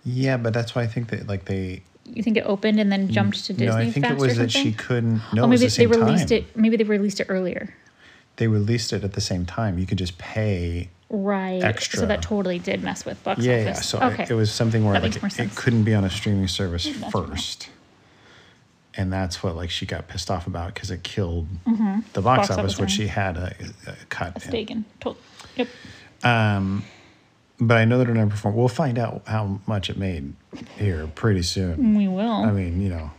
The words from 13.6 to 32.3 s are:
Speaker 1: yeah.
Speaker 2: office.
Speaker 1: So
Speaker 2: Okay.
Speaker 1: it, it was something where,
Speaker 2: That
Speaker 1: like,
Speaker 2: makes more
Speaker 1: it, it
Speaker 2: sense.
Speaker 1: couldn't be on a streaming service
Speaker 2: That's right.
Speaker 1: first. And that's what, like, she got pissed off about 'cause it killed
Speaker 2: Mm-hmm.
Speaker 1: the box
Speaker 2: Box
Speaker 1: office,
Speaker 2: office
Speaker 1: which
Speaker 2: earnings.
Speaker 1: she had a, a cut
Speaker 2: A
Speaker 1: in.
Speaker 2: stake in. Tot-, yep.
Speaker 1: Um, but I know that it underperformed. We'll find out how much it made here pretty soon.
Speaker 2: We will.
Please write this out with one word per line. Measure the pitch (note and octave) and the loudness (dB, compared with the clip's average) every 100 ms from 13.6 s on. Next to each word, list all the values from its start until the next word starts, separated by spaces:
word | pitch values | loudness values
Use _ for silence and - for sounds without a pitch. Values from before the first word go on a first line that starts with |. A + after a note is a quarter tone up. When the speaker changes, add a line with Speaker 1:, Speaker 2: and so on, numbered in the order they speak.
Speaker 1:
yeah. | G#2 | 0
Speaker 2:
office. | G2 - | -2 -4
Speaker 1:
So | - | 0
Speaker 2:
Okay. | B3+ A3 | 0 0
Speaker 1:
it, | F#3+ | -2
it | |
was | A2+ G#2+ | 2 0
something | - A#2 A2 | 2 2 4
where, | G#2+ | 4
Speaker 2:
That | G2 | 2
Speaker 1:
like, | A2+ | 0
Speaker 2:
makes | A2 | -2
more | G3+ | -4
Speaker 1:
it, | |
it | - | -4
Speaker 2:
sense. | G#2+ | -6
Speaker 1:
couldn't | - - A#2 | -2 2 4
be | G#2+ | 4
on | G#2+ | 4
a | F#2+ | 2
streaming | F2 - G2+ F#2 | -2 0 0 0
service | - F#2+ E2+ E2+ | -2 -4 -2 -4
Speaker 2:
That's | C4+ - | -6 -4
right. | G#2 E2 | -4 -4
Speaker 1:
first. | F#2+ - - - - _ _ _ _ - - - _ _ _ _ - | -6 -8 -10 -16 -20 _ _ _ _ -20 -20 -20 _ _ _ _ -4
And | F#2+ | -2
that's | F#2+ F#2 - | -2 -4 -4
what, | G2 E2 | -6 -4
like, | F2 | -6
she | - F#2 | -6 -6
got | E2 - | -8 -8
pissed | F#2+ - | -10 -4
off | F2+ E2+ | -4 -4
about | F2+ F2 | -6 -8
'cause | - G2+ | -8 -10
it | F2+ | -10
killed | - - F2+ E2+ D#2 F#2 - | -8 -4 -4 -4 -6 -6 -2
Speaker 2:
Mm-hmm. | A3+ G#3+ G3 - | 0 0 -2 -4
Speaker 1:
the | - | 0
box | A#2 B2+ G3+ | 4 4 4
Speaker 2:
Box | |
Speaker 1:
office, | G3 | 0
Speaker 2:
office | G2 - | -2 -2
Speaker 1:
which | |
Speaker 2:
earnings. | F#2+ | -2
Speaker 1:
she | G2+ G#2 | 0 -2
had | G#2 F#2+ E2+ | -2 -2 -4
a, | F2+ - F2+ - - | -8 -10 -14 -14 -16
a | F#2 - | -16 -12
cut | - F2+ | -8 -8
Speaker 2:
A | - | -8
Speaker 1:
in. | |
Speaker 2:
stake | - A#3 G#3+ | -6 -6 -6
in. | A3+ G#3 - | -8 -10 -8
Tot-, | A#3+ - - - - - | -10 -10 -18 -20 -14 -6
yep. | B3 - - - - _ | -6 -6 -20 -20 -20 _
Speaker 1:
Um, | B2 A#2 G#2+ G2+ G2 G2 G#2 - - _ _ _ _ _ | 2 4 4 2 0 -2 -6 -16 -20 _ _ _ _ _
but | A#2 A#2 | 4 6
I | |
know | A2+ B2 | 6 4
that | B2 | 4
it | A2+ | 4
underperformed. | G#2 G#2 G#2+ | 2 0 0
We'll | G#2+ B2 | 2 2
find | - D3+ B2 | 2 0 0
out | A2+ G2+ - | -2 -6 -4
how | A2 G2+ G2 - | -4 -2 -4 -2
much | G#2 F2 | -4 -4
it | - | -4
made | F#2+ E2+ C#2 D#2+ _ - - - | -4 -4 -8 -14 _ -16 -16 -4
here | G#2 E2 D#2 | -2 -2 -6
pretty | - A#2 F#2+ | -2 2 2
soon. | E2+ - F#2 E2+ A#3 G#3 | 0 -2 -2 2 4 4
Speaker 2:
We | G3 | 2
will. | F#3 A3+ | 0 0